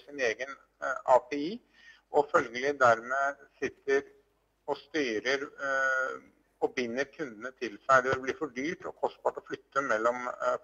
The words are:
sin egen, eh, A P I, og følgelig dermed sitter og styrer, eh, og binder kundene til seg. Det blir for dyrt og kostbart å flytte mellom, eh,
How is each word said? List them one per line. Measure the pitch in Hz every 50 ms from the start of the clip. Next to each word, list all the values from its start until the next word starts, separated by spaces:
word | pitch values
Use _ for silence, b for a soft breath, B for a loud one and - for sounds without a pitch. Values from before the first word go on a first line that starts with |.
| -
sin | - 147 147
egen, | 131 113 107 113 131 139 135 - _ _ _ -
eh, | 147 139 127 - -
A | - 127 120
P | - - 147
I, | 143 147 175 226 247 b b b b b b b b b b
og | - 147 143 -
følgelig | - 170 135 113 113 123 131 143 147 135
dermed | 131 120 113 113 117 123 131 139 139 139 139 - - _ _ -
sitter | - - - _ - 139 139 139 139 - - _ _ _ _ _ _ _ _ _ -
og | 147 143
styrer, | - - _ - 156 139 120 107 104 107 127 139 135 143
eh, | 151 - - 139 139 135 135 135 131 131 131 131 135 131 131 - - _ _ _ _ _ -
og | 160 143 -
binder | 131 123 117 117 131 143
kundene | - - - 156 123 110 101 117 131 - -
til | 123 107 101 - -
seg. | - 135 131 123
Det | 135 131 127
blir | 131 131 -
for | - 160 135
dyrt | 117 127 139 165 185 - -
og | 156 - -
kostbart | - 120 - - - 127 - -
å | -
flytte | - - - _ _ - 139 143
mellom, | 127 110 107 113 120 123 123 123
eh, | 123 - - 127 123 127 -